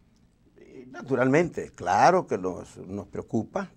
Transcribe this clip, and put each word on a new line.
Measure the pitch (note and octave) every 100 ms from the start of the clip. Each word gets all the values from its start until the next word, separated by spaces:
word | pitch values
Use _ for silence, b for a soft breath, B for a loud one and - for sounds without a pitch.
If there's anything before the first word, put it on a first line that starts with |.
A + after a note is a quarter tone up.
| _ _ _ _ _ _
Eh, | - - B3
naturalmente, | F4 C3+ B2 C3 D3 E3+ G2+ D#2
claro | - F2 G2+ D3 F#3 C#3
que | G#2+
nos, | F#2 F2 F2 F#2
nos | F2+ G2+ F2
preocupa, | - - A2+ - G3 F#3+